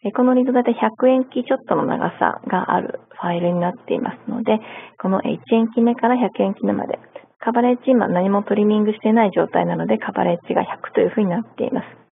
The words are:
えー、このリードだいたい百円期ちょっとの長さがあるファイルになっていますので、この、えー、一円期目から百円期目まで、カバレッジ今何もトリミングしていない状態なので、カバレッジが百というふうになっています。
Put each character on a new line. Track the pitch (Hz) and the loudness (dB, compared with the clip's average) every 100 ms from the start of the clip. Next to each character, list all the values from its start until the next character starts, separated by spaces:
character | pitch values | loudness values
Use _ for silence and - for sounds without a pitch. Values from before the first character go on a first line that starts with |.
| 202 | -4
え | |
ー、 | 226 | 0
こ | |
の | 254 254 | 2 4
リ | |
ー | 254 | 2
ド | |
だ | 247 | 2
い | |
た | 240 | 0
い | 226 | 0
百 | 220 220 254 | -2 2 2
円 | 262 254 | 2 0
期 | 247 | -4
ち | 247 | -2
ょ | 262 | -4
っ | - | 0
と | - | -2
の | - | 0
長 | - - - | -2 -4 0
さ | - - - | -2 -2 -4
が | 180 - | -2 0
あ | - | -2
る | - - _ | -2 -10 _
フ | - 175 | -8 -4
ァ | 175 | -2
イ | |
ル | 175 | -2
に | 175 | 0
な | 175 | -2
っ | |
て | 180 - - | -4 -4 -4
い | |
ま | - | -4
す | - - | -8 -10
の | - | -6
で、 | 220 220 - - - _ | 0 -2 -2 -18 -20 _
こ | 190 | -2
の、 | 190 - | -2 -2
え | |
ー、 | |
一 | 160 - | -6 0
円 | 226 226 | 2 2
期 | 233 | 2
目 | 233 247 | 0 2
か | 226 | 0
ら | 254 | 2
百 | 202 - | 0 0
円 | 196 | -2
期 | 196 196 | 0 -2
目 | |
ま | 202 - | -2 -4
で、 | - - - _ _ | -8 -10 -20 _ _
カ | - | -2
バ | 233 | 0
レ | 247 | 2
ッ | 247 | 0
ジ | - | 2
今 | 254 208 | 2 2
何 | 180 190 | 0 2
も | 202 | 0
ト | 202 | 0
リ | 208 208 | 0 2
ミ | 214 | 2
ン | |
グ | 208 | 0
し | 214 | 0
て | 214 | 2
い | |
な | 226 214 | 4 2
い | |
状 | 175 160 | 2 0
態 | 175 175 | 0 0
な | 170 | -2
の | 170 | -2
で、 | - | -2
カ | - | -2
バ | - | -2
レ | 180 170 | 0 -2
ッ | - | -2
ジ | |
が | - | -2
百 | - - - | -2 -10 -4
と | - | 0
い | 180 | 0
う | |
ふ | 220 | 0
う | |
に | 202 | -2
な | 175 | -2
っ | |
て | 220 - 62 | -6 -6 -4
い | |
ま | - | -4
す。 | - - _ | -8 -20 _